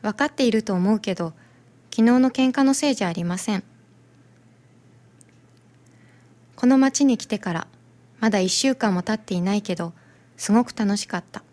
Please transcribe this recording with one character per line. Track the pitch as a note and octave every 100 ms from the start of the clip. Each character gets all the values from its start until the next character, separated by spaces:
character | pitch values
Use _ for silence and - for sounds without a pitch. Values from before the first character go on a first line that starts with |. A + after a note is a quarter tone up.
わ | G#3+
か | G#3 D4
っ |
て | - B3+
い |
る | A3
と | A3
思 | F#3 F#3+ G#3+
う |
け | G#3
ど、 | F3+ E3 - - _ _ _ _
昨 | -
日 | A3+ B3+
の | C4
喧 | B3 C4
嘩 | B3+
の | C4+
せ | C4+ D4
い | C4
じ | F3+
ゃ |
あ |
り | E3+
ま | F3 F#3
せ | - G3
ん。 | - _ _ _ _ _ _ _ _ _ _ _ _ _ _ _ _ _ _ _ _ _ _ _ _ _ _ _ _ -
こ | B3
の | C4+
町 | C4+ - C#4+
に | A3+
来 | -
て | G3+
か | F#3+
ら | E3 - _ _ _ _ _
ま | G3
だ | G3+
一 | F#3
週 | - C4+ C4
間 | A3
も | F3+
経 | F3+ A3
っ |
て | -
い | F3+
な | F3+ G3+
い |
け | G#3 F3
ど、 | E3+ - _ _ _ _
す | -
ご | G#3+
く | A#3+ -
楽 | G#3 G3+
し | -
か | F3+
っ | -
た。 | - _